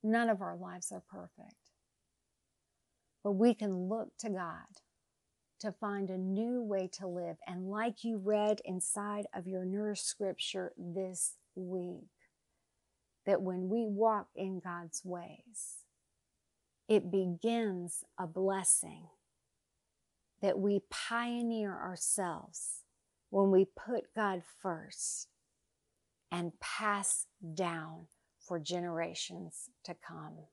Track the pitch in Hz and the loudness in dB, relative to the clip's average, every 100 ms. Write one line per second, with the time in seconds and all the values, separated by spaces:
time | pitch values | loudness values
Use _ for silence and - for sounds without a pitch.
0 | 214 226 233 208 190 175 180 180 175 190 | 4 4 4 2 0 -6 -8 -8 -8 -10
1 | - 196 175 _ - - _ _ _ _ | -12 -16 -16 _ -20 -20 _ _ _ _
2 | _ _ _ _ _ _ _ _ _ _ | _ _ _ _ _ _ _ _ _ _
3 | _ _ 208 196 233 220 214 185 185 220 | _ _ 0 6 6 6 0 0 0 -2
4 | - _ 233 185 175 160 - - _ _ | -4 _ -4 -2 -4 -8 -14 -20 _ _
5 | _ _ _ _ _ _ 214 185 214 202 | _ _ _ _ _ _ -8 -4 -2 -2
6 | 196 185 185 190 226 247 226 196 185 - | -2 0 0 2 2 0 0 0 0 -4
7 | 185 175 170 165 - 180 185 208 233 220 | -6 -4 -4 -6 -8 -6 -4 0 -2 -2
8 | 233 220 190 208 208 208 - 185 - - | -2 0 4 4 6 2 0 -2 0 -2
9 | 208 208 202 196 180 190 185 196 214 202 | -2 -4 -4 -6 -4 -2 0 0 0 0
10 | - - 202 - - 196 180 - 175 170 | -4 -2 -2 -2 -4 -2 -4 -6 -6 -4
11 | 185 180 - - _ - 185 185 180 175 | -4 -2 -2 -4 _ -10 -4 -4 -4 -8
12 | - _ _ _ _ _ _ _ _ _ | -14 _ _ _ _ _ _ _ _ _
13 | _ _ - 196 185 185 185 220 226 196 | _ _ 2 2 2 -2 0 0 0 2
14 | 226 214 190 - 190 190 180 175 170 - | 4 2 -2 -6 -4 -4 -6 -8 -8 -10
15 | 185 180 175 - - 214 - - - _ | -8 -8 -8 -16 -16 -12 -12 -12 -18 _
16 | _ _ _ _ _ _ _ _ _ 214 | _ _ _ _ _ _ _ _ _ 4
17 | 180 190 185 170 220 233 220 185 175 - | 6 2 2 0 0 2 0 -2 -4 -6
18 | - - 180 170 190 190 180 - 170 156 | -8 -8 -6 0 0 2 4 4 2 -12
19 | 165 _ _ _ _ _ _ _ _ _ | -20 _ _ _ _ _ _ _ _ _
20 | _ _ _ _ 202 - 196 202 - - | _ _ _ _ 2 4 4 4 2 -6
21 | - 233 240 240 233 226 208 185 175 180 | -2 -2 0 0 0 0 0 -2 -4 -2
22 | - - 185 160 - - - - - _ | 0 2 0 -2 -8 -10 -8 -8 -10 _
23 | _ _ _ 196 196 190 190 - - 240 | _ _ _ 4 8 10 8 2 -4 -4
24 | - - 208 190 170 - 196 160 - - | -4 0 0 0 -6 -8 -4 -4 -6 -8
25 | - - - _ _ _ _ _ _ _ | -6 -6 -8 _ _ _ _ _ _ _
26 | _ _ _ 175 175 - - - 214 202 | _ _ _ -4 -2 -4 -6 0 2 2
27 | 196 - - _ 170 160 180 165 160 160 | 2 0 -2 _ -10 -2 -2 -2 -6 -12
28 | 170 _ _ _ - 175 147 180 175 165 | -18 _ _ _ -4 -4 -2 -2 0 0
29 | 170 170 - 175 170 - - _ - 165 | -2 -2 -8 -8 -10 -12 -14 _ -14 -14
30 | - 170 156 160 156 | -12 -12 -12 -14 -18